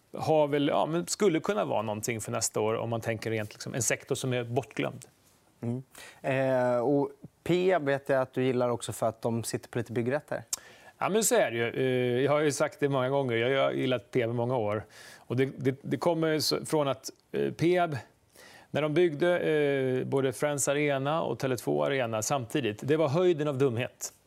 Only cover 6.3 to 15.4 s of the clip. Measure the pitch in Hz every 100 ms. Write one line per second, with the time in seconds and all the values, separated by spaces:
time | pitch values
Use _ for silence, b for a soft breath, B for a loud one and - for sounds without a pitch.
6.3 | 131 131 127 123 123 120 143 139 - -
7.3 | _ - 180 185 175 139 139 - 135 131
8.3 | - 131 123 123 120 - 110 117 - 120
9.3 | 113 110 117 - 123 113 120 117 143 -
10.3 | - 113 B B B B B 131 202 220
11.3 | 233 143 117 117 - 131 127 123 123 135
12.3 | 147 151 131 151 - 143 139 127 139 135
13.3 | 113 120 135 139 135 131 123 - 131 117
14.3 | 120 120 127 104 107 - B B B B
15.3 | 123